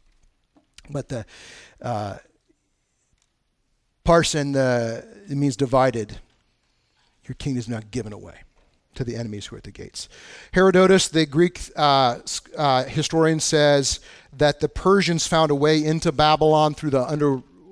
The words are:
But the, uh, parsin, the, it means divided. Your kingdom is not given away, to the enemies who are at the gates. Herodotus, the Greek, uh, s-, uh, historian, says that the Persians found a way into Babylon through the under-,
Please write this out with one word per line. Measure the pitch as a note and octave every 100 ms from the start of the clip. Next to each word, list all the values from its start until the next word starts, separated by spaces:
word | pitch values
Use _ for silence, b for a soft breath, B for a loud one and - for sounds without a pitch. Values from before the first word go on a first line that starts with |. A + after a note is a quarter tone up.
| _ _ _ _ _ _ _ _ -
But | C#3+ -
the, | B2 - B B B B B
uh, | B2 A2 G#2 - _ _ _ _ _ _ _ _ _ _ _ _ _ _ _ _ _ _
parsin, | - E3+ D3+ D#3 C#3+
the, | C3+ B2+ A#2+ A#2 A#2 - - -
it | C#3+
means | C#3+
divided. | - C3 C3 C3 A#2 G#2 - - _ _ _ _ _ _ _ _ _ -
Your |
kingdom | B2+ D3+ B2
is | A#2
not | A2+ G#2+
given | B2 G#2+
away, | G2+ F#2+ - - _ _ _ _
to | -
the | B2 A#2
enemies | A2+ G#2 -
who | G#2
are |
at |
the | -
gates. | - - - - B B B B
Herodotus, | F#3 F#3+ F3+ F#3 F#3+ -
the | D#3 D3+
Greek, | D3+ F3+ - - -
uh, | D3 C#3 C3 -
s-, | - - - -
uh, | C#3+ B2+
historian, | B2+ D#3 D3 D#3+ D#3+ D#3+
says | - D#3 D3 C#3+ C3+ - B B B
that | C3+ D3 -
the | D3+
Persians | - F#3 G3 E3+ E3 -
found | D#3+ D#3+
a |
way | C#3+ D3+ D#3
into | D#3 D#3+ E3+
Babylon | C#3 D3+ D#3 D#3 D#3 D3+
through | D3 D#3
the | C3+
under-, | B2 D3+ D3 C3 - _ -